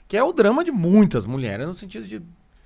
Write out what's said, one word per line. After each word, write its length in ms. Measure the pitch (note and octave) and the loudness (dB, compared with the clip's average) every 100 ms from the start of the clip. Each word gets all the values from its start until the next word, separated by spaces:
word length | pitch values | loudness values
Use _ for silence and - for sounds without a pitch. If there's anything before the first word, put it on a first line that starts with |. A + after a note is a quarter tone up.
| _ | _
Que 80 | G3+ | -2
é 60 | |
o 100 | C#4+ | 0
drama 300 | E4+ G3+ C4 | 2 4 2
de 60 | E4+ | 0
muitas 560 | B3 E3 G#3 G#3 B2 G2 | -2 2 4 4 2 -4
mulheres, 400 | C3 A#2+ G2 D3+ | -6 -6 -6 -8
no 80 | |
sentido 320 | F#3 G3 G#3 G3+ | -12 -16 -16 -14
de 160 | G#3 E3+ E3+ _ _ | -16 -16 -20 _ _